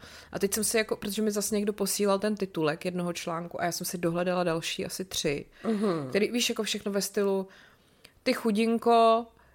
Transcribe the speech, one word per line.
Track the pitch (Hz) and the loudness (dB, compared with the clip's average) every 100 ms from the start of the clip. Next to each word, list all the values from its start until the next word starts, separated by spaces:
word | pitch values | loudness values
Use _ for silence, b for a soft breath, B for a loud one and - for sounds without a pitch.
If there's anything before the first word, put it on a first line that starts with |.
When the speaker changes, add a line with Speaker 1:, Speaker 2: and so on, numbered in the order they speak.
| B B B | B B B
Speaker 1:
A | 185 | -4
teď | 196 | -2
jsem | 214 | 0
si | 214 226 | 0 0
jako, | 214 - | 0 -2
protože | 208 196 | -4 -2
mi | 214 | 0
zase | 208 202 | 0 0
někdo | 208 208 | 0 0
posílal | 208 196 - 202 196 | -2 -2 0 2 2
ten | 214 208 | 0 -2
titulek | 190 170 156 156 | -4 0 0 0
jednoho | 185 180 175 | -4 -2 -4
článku | 170 - 165 175 - | -4 -4 -6 -6 -4
a | |
já | 175 | -2
jsem | - | -2
si | 180 185 | -6 -2
dohledala | 170 170 180 180 | -2 0 0 0
další | 180 160 - - 190 | 2 0 -2 -6 -6
asi | - | -6
tři. | 185 - 160 143 - B | -6 -2 -2 -2 -6 B
Speaker 2:
Mhm. | 220 214 208 165 131 | -2 0 0 0 0
Speaker 1:
Který, | 190 208 | 0 0
víš, | 240 233 | 0 0
jako | 226 | -2
všechno | 208 208 208 | -4 -4 -2
ve | 202 | -2
stylu: | 196 - 196 196 190 B B B B B B B | -2 0 2 2 -2 B B B B B B B
„Ty | - | -2
chudinko, | 254 226 202 226 233 233 233 226 226 233 - b | 0 2 2 4 2 6 6 8 6 0 -12 b